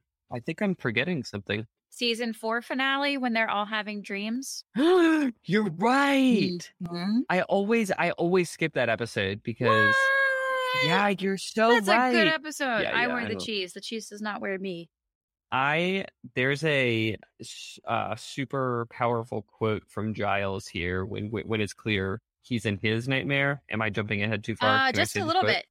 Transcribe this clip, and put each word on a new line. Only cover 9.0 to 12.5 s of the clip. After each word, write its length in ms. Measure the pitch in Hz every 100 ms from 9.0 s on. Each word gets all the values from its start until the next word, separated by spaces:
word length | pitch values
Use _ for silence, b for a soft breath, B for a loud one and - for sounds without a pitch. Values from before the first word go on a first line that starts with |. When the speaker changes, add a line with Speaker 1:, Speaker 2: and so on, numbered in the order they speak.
| 117 113 98 104
Speaker 1:
because 520 | - 110 117 110 539 539
Speaker 2:
What? 880 | 539 539 539 523 523 523 508 508 508
Speaker 1:
yeah, 240 | 185 202 190
you're 180 | 190 196
so 320 | - 220 226
Speaker 2:
That's 140 | 247 196
Speaker 1:
right. 220 | 226 254
Speaker 2:
a 20 |
good 140 | 330 320
episode. 540 | 320 311